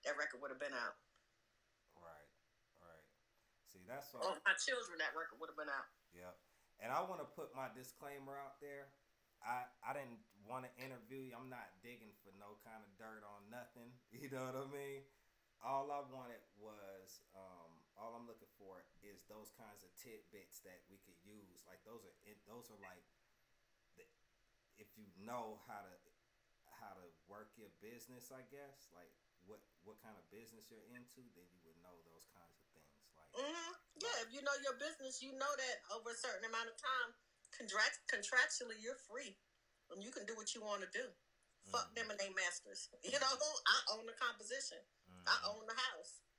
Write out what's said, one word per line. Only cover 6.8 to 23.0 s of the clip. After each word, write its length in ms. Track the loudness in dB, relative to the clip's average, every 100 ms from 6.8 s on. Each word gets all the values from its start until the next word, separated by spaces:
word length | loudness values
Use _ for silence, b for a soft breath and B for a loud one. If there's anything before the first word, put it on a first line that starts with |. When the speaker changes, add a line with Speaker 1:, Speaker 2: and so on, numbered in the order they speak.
Speaker 2:
And 80 | 2
I 80 | 4 4
wanna 220 | -2 -4
put 260 | -6 -6
my 160 | -2 -4 -4
disclaimer 580 | -12 -10 -8 -8 -6
out 240 | -6 -8 -8
there. 320 | -8 -8 -10 -16 _ _ _ _
I, 260 | 0 2 0 -6 0
I 80 |
didn't 240 | 0 0 -6 -14 -18
wanna 300 | -4 -4 -4 -6
interview 480 | -6 -6 -6 -6 -4
you. 20 | -6
I'm 80 | -8
not 180 | -8 -8 -10
digging 320 | -12 -10 -12 -16 -18
for 80 | -14
no 160 | -14 -12 -12
kind 160 | -12
of 80 | -12 -10
dirt 240 | -10 -8
on 240 | -10 -12 -10
nothing. 400 | -8 -8 -12 -14 -16
<laughs> 80 | _
You 160 | -8 -4
know 160 | 0 0
what 80 | 0
I 80 | -2
mean? 320 | -2 -2 -4 -8 b b b b _
All 320 | 2 4 4
I 80 | 2 0
wanted 320 | -6 -8 -10 -14 -14
was, 640 | -12 -10 -10 -10 -12 -16 -16 -14
um, 320 | -12 -12 -16 -18 -20 -8
all 160 | -6 -6
I'm 80 |
looking 240 | -10 -12 -16 -16
for 240 | -12 -12 -14 -18
is 160 | -16 -16 -12
those 240 | -12 -12 -14
kinds 240 | -14 -14
of 80 | -16 -14
tidbits 640 | -10 -12 -12 -14 -12 -14
that 160 | -12 -14 -16
we 80 | -20
could 160 | -18 -20
use. 400 | -16 -14 -14 -18 -18
Like, 160 | -16
those 160 | -12 -12
are 160 | -12 -18
in-, 160 | -18 -16 -12
those 240 | -12 -12
are, 80 | -12
like, 240 | -12 -12